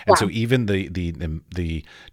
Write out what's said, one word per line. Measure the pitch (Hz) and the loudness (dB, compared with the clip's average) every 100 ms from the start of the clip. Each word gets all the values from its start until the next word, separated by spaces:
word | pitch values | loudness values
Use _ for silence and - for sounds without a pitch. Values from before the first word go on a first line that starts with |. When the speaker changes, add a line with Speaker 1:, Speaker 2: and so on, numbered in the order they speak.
| - | 2
Speaker 1:
and | 180 | 4
Speaker 2:
Yeah. | |
Speaker 1:
so | 104 | 4
even | 87 113 131 107 | 0 2 2 2
the, | 98 98 | 0 0
the, | 85 85 | -2 -4
the, | 82 82 80 - | -4 -6 -6 -8
the, | 87 85 80 - - - | -4 -4 -4 -8 -20 -18